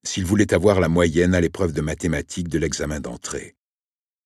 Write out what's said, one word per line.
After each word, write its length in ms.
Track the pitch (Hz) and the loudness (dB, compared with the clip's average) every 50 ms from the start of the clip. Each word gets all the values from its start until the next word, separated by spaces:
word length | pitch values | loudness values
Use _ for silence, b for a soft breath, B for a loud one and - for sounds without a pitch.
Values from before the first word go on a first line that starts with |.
| - | -12
s'il 200 | - - 104 92 | -8 -6 -4 -2
voulait 300 | 85 104 104 104 - 104 | 2 2 2 4 4 2
avoir 260 | 90 85 107 98 92 | 4 4 4 4 4
la 80 | 87 82 | 2 2
moyenne 480 | 82 87 87 85 76 87 87 90 92 | 4 4 4 4 4 2 2 4 4
à 60 | 90 | 2
l'épreuve 320 | 85 80 - - 98 85 73 | 2 0 0 -2 -4 -2 -2
de 80 | 78 | -2
mathématiques 640 | 78 76 76 - - 82 76 71 - - - - 87 85 | -4 -4 -4 -4 -2 -2 -2 -2 -4 -8 -8 -8 -6 -4
de 100 | 78 80 | -2 -2
l'examen 440 | 78 78 67 - 76 73 76 73 | -2 -2 -4 -4 -6 -6 -6 -8
d'entrée. 560 | 64 - - - - - - 64 - - - _ _ _ _ _ _ _ _ _ _ _ _ _ _ | -8 -10 -12 -12 -12 -10 -10 -10 -12 -14 -20 _ _ _ _ _ _ _ _ _ _ _ _ _ _